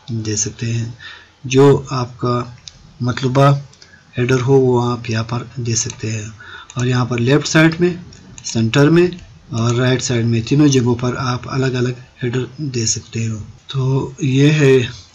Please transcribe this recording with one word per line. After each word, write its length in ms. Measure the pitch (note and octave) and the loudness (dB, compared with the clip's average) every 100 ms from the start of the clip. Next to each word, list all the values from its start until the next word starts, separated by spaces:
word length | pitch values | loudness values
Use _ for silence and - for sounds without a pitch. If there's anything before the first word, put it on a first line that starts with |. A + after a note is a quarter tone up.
| - A2+ | -10 -8
दे 200 | G#2+ G#2 | -4 -4
सकते 280 | A2 - A#2 | -6 -6 -4
हैं। 300 | A#2 A2+ - - - - _ B2+ | -4 -6 -10 -18 -20 -20 _ 0
जो 280 | C3 C#3+ C3 - | 4 6 4 0
आपका 640 | C3 B2 - B2 A#2+ A#2+ - - - - - | -6 -6 -6 -4 -4 -6 -14 -20 -20 -20 -8
मतलूबा 460 | A#2+ A#2 C3 C3+ C#3 C#3 - _ - - _ A#2+ | -6 -4 0 4 4 2 -4 _ -20 -20 _ -4
header 240 | B2 C3 | 0 0
हो 140 | B2 C3+ | 4 4
वो 240 | B2+ B2 | 4 2
आप 280 | A#2+ A#2+ A#2 | 0 -4 -4
यहाँ 140 | A2 A#2 | -6 -4
पर 240 | B2 A2 B2+ | -6 -8 -8
दे 160 | A#2 A2+ | -4 -4
सकते 320 | A#2 - A2 | -4 -8 -8
हैं। 240 | A2 A2 G#2+ - - - B2+ | -8 -10 -16 -20 -20 -12 -4
और 100 | B2 | -2
यहाँ 180 | B2 A#2+ | 0 -2
पर 140 | A#2+ | -2
left 260 | A#2+ D3+ - | 2 2 2
side 320 | D#3+ D#3+ E3 | 2 2 2
में, 180 | F3+ F3 - - - - - | -2 -2 -12 -20 -20 -18 -6
center 440 | A2+ A2+ C#3 D3 | -2 0 4 4
में 300 | E3 F3+ F3 - - - | 4 2 -2 -16 -20 -10
और 220 | A#2 A#2 A#2+ | -4 -2 0
right 260 | B2+ A#2+ | 0 0
side 240 | - A#2+ A#2 | 0 -2 0
में, 160 | A#2 | 0
तीनों 240 | A2+ C#3+ D3 | 0 2 4
जगहों 260 | C3 A#2+ A#2+ | 4 2 0
पर 180 | B2 A#2 | -2 -4
आप 300 | B2+ B2 - | -4 -6 -6
अलग-अलग 540 | C3+ C3+ B2 B2 B2 - - | -4 -2 -2 -2 -6 -14 -8
header 260 | B2 B2+ A#2+ - | -4 -4 -6 -8
दे 240 | C#3+ B2 A2+ | -6 -4 -4
सकते 380 | A2+ - A2+ A2+ | -4 -8 -6 -6
हो। 120 | G#2 - - - | -8 -12 -18 -8
तो 460 | C3+ C3 C3+ - - | -4 -2 -2 -4 -4
ये 260 | C3+ C3+ D3 | 0 2 4
है 260 | D3+ C3+ C3 A#2+ - - | 4 6 4 2 -8 -20